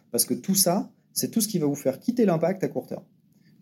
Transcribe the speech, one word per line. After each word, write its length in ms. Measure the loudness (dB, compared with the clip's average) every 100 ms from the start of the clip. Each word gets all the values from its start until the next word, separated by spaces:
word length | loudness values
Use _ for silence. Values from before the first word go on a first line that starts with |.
| _
parce 140 | -2 -2
que 80 |
tout 220 | -2 0 2
ça, 340 | 2 2 -2 _ _ -6
c'est 140 | -4
tout 80 | -2
ce 80 | -2
qui 120 | 0
va 60 | 0
vous 100 | 0
faire 260 | -2 -2
quitter 240 | -2 2 4
l'impact 360 | 4 0 0 -4
à 20 |
court 200 | -4 -8
terme. 160 | -10 -14 _ _ _ _ _